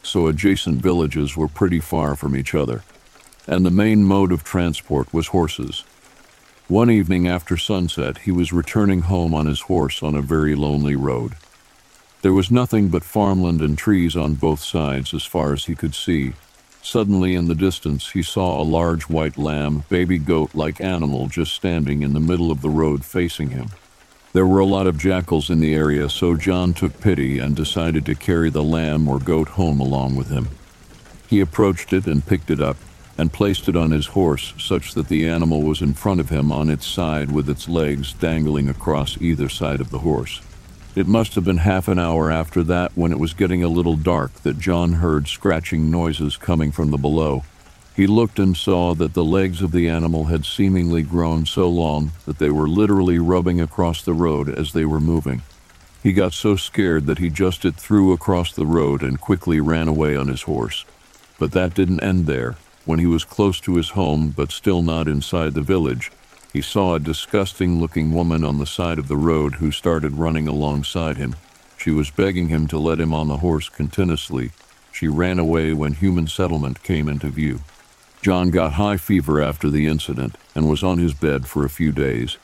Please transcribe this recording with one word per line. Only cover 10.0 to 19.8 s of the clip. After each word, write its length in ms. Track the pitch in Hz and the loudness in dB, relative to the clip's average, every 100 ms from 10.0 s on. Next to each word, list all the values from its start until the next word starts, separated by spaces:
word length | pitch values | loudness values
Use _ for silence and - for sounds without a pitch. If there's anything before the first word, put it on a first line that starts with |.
on 120 | 76 | -2
a 60 | 73 | -2
very 340 | 69 78 78 | 0 0 2
lonely 420 | 73 73 73 71 71 | 0 0 0 0 0
road. 360 | 67 62 58 - - _ _ _ _ _ _ _ | -2 -2 -6 -10 -20 _ _ _ _ _ _ _
There 140 | 95 | 4
was 160 | 95 92 | 4 4
nothing 400 | 120 123 110 101 | 2 4 2 2
but 140 | 82 | 2
farmland 580 | - 107 98 92 90 82 | -2 0 2 2 2 0
and 160 | 78 73 | 0 0
trees 360 | - 98 87 80 | 2 2 2 0
on 180 | 73 | -2
both 260 | 71 80 76 | 0 0 -2
sides 540 | - 85 76 67 67 | -4 -4 -2 -4 -6
as 100 | - | -8
far 300 | - 87 71 | -6 -2 -2
as 100 | 71 | -4
he 100 | - | -6
could 200 | 85 80 | -6 -6
see. 400 | - - 80 65 - _ _ _ - | -6 -2 -2 -2 -8 _ _ _ -18
Suddenly 520 | - 120 101 95 92 | -4 -2 2 2 2
in 140 | 90 85 | 2 0
the 60 | |
distance, 560 | 80 95 - 76 71 - | 2 0 0 -4 -4 -4
he 120 | 98 | -4
saw 380 | 87 - 90 76 | -2 -2 -2 0
a 20 | |
large 460 | 78 82 85 82 76 | 0 2 2 0 -2
white 300 | 80 78 67 | -2 -2 -2
lamb, 460 | 76 76 73 76 | -4 -2 -2 -4